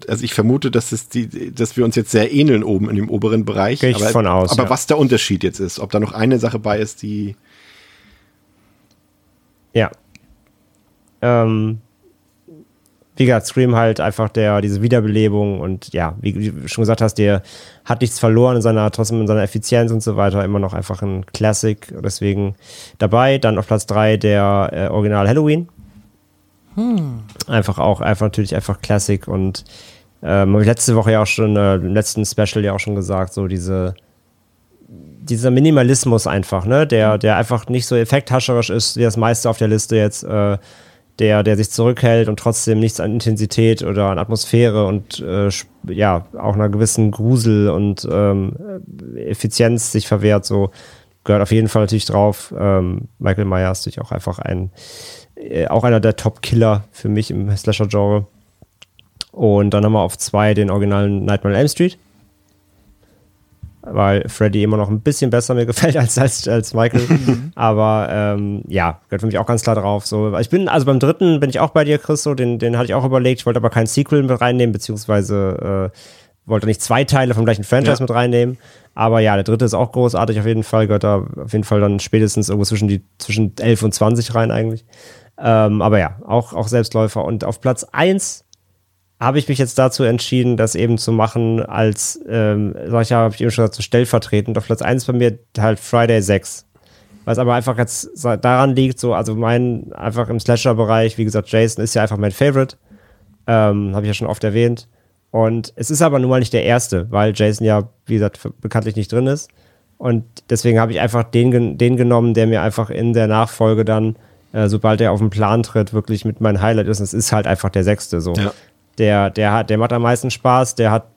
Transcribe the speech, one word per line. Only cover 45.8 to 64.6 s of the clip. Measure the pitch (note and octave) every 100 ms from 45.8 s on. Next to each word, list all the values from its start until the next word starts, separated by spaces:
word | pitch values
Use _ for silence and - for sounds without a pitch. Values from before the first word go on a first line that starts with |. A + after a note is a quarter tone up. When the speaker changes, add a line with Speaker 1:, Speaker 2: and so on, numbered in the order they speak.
| -
Speaker 2:
ja, | F2+ G#2 F2 F#2+ -
auch | G#2+ G2+
einer | G#2
gewissen | G#2 A2 - G#2+
Grusel | G2+ A2+ B2+ A2+ G#2+ G#2
und, | E2 G2+ F#2 -
ähm, | G2 G2+ G2 F#2+ - G#3 F#3+ - - B1 A#1
Effizienz | A1+ A2+ A2 - A#2 A#2 -
sich | A2 -
verwehrt, | G#2 G#2+ G#2
so | - G2 G2 - - - _ _
gehört | - G#2
auf | G2+
jeden | A2 A2
Fall | A2
natürlich | G2+ A2 -
drauf. | G2+ G#2 G2 - -
Ähm, | G2+ F#2+ F2+ F#2+ A#2 -
Michael | G2 F#2+ G2
Myers | F#2 F#2 F#2+
ist | -
natürlich | - -
auch |
einfach | F2 - F2+
ein, | - F2+ F#2 - - - - - - -
äh, | - - -
auch | A2+
einer | A#2+ A2
der | A2 G#2
Top-Killer | A2 - - A#2 A2 G#2 G#2
für | - G#2+
mich | G#2 G#2+
im | G2+ G2+ G2+
Slasher-Genre. | - G#2 G#2 G#2 G2+ G#2 G2 _ _ _ _ _ _ _ _ - -
Und | - A2+ G2+ G2+
dann | G#2 G#2
haben |
wir | G#2+
auf | E2+ -
zwei | - G#2 G#2+
den | G#2 G2+
originalen | G2+ G2+ G2+ G2+ G2+ G2
Nightmare | G2+ G2+ G2+
on |
Elm | C#3+
Street. | - F3+ - _ _ _ _ _ _ _ _ _ _ _ _ _ _ _ _ - - -
Weil | G2+ G2 G2+ -
Freddy | - G#2+ G#2